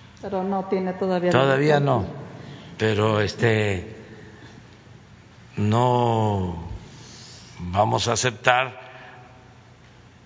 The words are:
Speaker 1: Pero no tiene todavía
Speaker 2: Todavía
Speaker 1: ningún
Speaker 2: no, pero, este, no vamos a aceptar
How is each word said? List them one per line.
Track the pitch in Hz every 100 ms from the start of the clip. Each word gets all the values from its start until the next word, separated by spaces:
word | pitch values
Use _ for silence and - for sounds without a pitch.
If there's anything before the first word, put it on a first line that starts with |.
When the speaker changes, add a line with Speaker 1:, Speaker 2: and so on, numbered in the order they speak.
| - -
Speaker 1:
Pero | 196 190
no | 190 196
tiene | 190 196 185
todavía | 180 190 180 180
Speaker 2:
Todavía | 131 135 135 151 147
Speaker 1:
ningún | 143 123
Speaker 2:
no, | 92 - - - - - - -
pero, | 110 104 107 107
este, | 101 - 120 110 104 92 85 - - - - - - - - - - - - - - - - -
no | 104 110 123 123 120 113 107 101 90 82 82 - - - - - - - - -
vamos | 87 92 113 117 117
a |
aceptar | 117 127 107 127 123 131 - - - - - - - - - - - - - - -